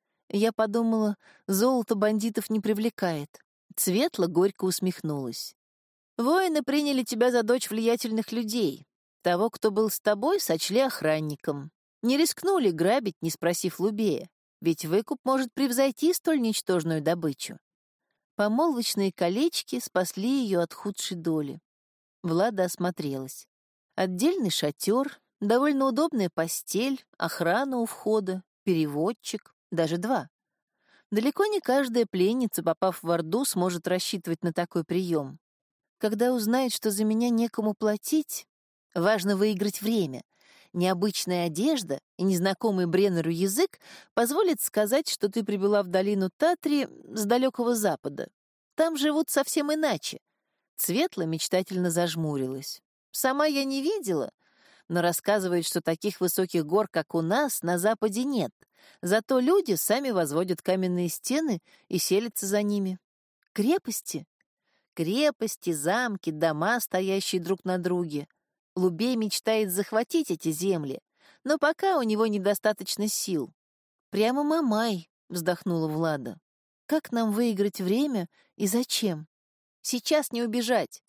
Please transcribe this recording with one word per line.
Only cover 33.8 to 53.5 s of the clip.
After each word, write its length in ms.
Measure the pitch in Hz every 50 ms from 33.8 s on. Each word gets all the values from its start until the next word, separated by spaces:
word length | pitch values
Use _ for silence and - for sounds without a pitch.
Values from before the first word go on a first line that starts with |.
| - 185
рассчитывать 560 | 180 185 - - - 185 - 175 165 - -
на 80 | 170
такой 320 | 165 - 175 - - 175 160
приём. 560 | - 175 185 190 175 170 156 139 135 143 - _ _ _ _ _ _ _ _ _ _ _ _
Когда 340 | - 214 220 208 240 247
узнает, 400 | 254 240 208 214 240 262 262 240
что 200 | - - - 220
за 100 | 202 202
меня 260 | 214 214 214 220 240 247
некому 460 | 240 226 233 226 - - 208 214 202
платить, 720 | - 220 214 208 208 - - 302 311 302 - - - - _ _ _ _ _ _ _ _ _ -
важно 420 | 175 170 202 220 202 175 202 202
выиграть 460 | 190 208 214 208 180 202 208 - -
время. 400 | 202 220 233 220 175 143 131 120 - _ _ _ _ _ _ - _ _
Необычная 720 | - 175 175 185 190 175 190 214 - - - 185 180 175 170
одежда 520 | 170 151 160 220 302 320 254 190 151 139 143 - _ _ -
и 40 |
незнакомый 640 | 180 196 190 170 180 196 196 - - 226 196 185 180
Бреннеру 440 | 170 160 185 202 202 180 165 156 165
язык 500 | 170 165 190 196 196 254 370 - - - - - - - - _ _
позволят 460 | - 240 233 285 370 440 349 302 -
сказать, 480 | - - - 214 214 202 247 294 330 -
что 200 | - - - 202
ты 140 | 196 240
прибыла 400 | 202 - 208 190 190 202 208 202
в 60 | 196 180
долину 420 | 175 185 190 202 208 196 190 185 -
Татри 500 | - 302 330 349 - - 302 294 285 262 - - - - -
с 160 | - 226 208
далёкого 500 | 202 240 247 262 262 - - 240 233 240
запада. 540 | 220 208 190 156 - - - 143 - - - _ _ _ _ _ _ _ _ _
Там 200 | - 311 330 330
живут 320 | 269 277 302 294 311 330 -
совсем 460 | - 285 277 - - 320 285 294 302
иначе. 460 | 311 311 285 208 160 - - - - _ _ _ _ _ _ _ _ _ _ _
Светла 460 | - - - 170 240 330 370 - 190
мечтательно 680 | 170 160 160 156 - - - 185 185 - 185 180 180 175
зажмурилась. 920 | 160 175 175 170 156 165 160 156 147 135 131 127 135 135 147 - - - _ _ _ _ _ _
Сама 360 | - - - 262 262 285 302
я 180 | 311